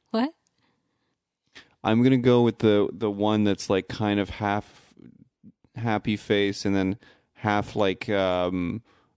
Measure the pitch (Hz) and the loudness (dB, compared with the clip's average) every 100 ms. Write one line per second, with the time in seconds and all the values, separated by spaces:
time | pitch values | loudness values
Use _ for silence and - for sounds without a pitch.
0 | _ 226 277 - _ _ _ _ _ _ | _ -4 -4 -6 _ _ _ _ _ _
1 | _ _ _ _ _ - _ _ 104 113 | _ _ _ _ _ -20 _ _ 0 2
2 | 127 131 127 120 120 107 113 104 - 92 | 4 4 4 4 4 2 2 4 2 -2
3 | 110 101 104 107 104 95 - 98 - - | -6 -2 0 2 2 0 0 -2 -2 -4
4 | 104 101 95 - 104 104 - - _ _ | -2 -2 -2 -4 -4 -4 -6 -20 _ _
5 | - - _ _ - _ _ - 117 107 | -20 -20 _ _ -20 _ _ -8 -4 -2
6 | 110 104 - 104 101 98 101 98 95 101 | -2 -6 0 0 0 -2 -2 0 0 -4
7 | - _ _ _ 110 104 101 - 98 92 | -12 _ _ _ -2 -2 -2 -2 -2 -2
8 | - 101 95 90 90 92 87 113 - _ | -4 -2 0 0 -2 -4 -6 -8 -14 _
9 | _ | _